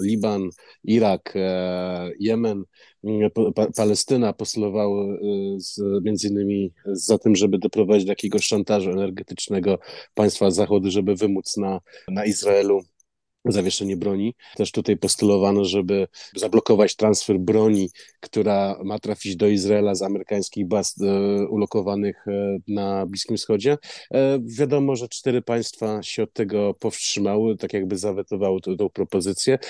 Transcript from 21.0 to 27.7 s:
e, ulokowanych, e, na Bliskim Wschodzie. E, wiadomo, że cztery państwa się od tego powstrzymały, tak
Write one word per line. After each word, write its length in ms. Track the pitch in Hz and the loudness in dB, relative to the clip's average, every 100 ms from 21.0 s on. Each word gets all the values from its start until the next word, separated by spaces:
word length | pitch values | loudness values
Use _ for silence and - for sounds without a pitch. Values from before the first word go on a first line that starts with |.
e, 460 | 98 98 101 101 101 | 0 2 2 0 0
ulokowanych, 800 | 107 101 107 98 101 101 - - | 0 0 0 -2 -2 -2 -4 -6
e, 300 | 101 101 98 - | -4 -2 -4 -4
na 380 | 101 98 98 92 | -4 -2 -2 -4
Bliskim 320 | 98 - 110 | -6 -6 -6
Wschodzie. 400 | - 107 117 147 - - - | 0 0 2 -2 -4 -20 -4
E, 260 | 131 135 139 | 0 2 0
wiadomo, 520 | 113 113 143 143 139 127 | -4 -4 0 2 2 -2
że 120 | 120 | -6
cztery 340 | - 135 123 | -6 -2 -2
państwa 640 | 120 117 110 - 110 107 | 0 -2 -2 -6 -4 -4
się 200 | 101 - | -6 -4
od 100 | 107 | -4
tego 400 | - 104 104 101 | -2 -2 0 0
powstrzymały, 840 | 95 113 - - - 101 104 113 101 | -2 -6 -4 -6 -2 0 2 0 0
tak 160 | 92 | -4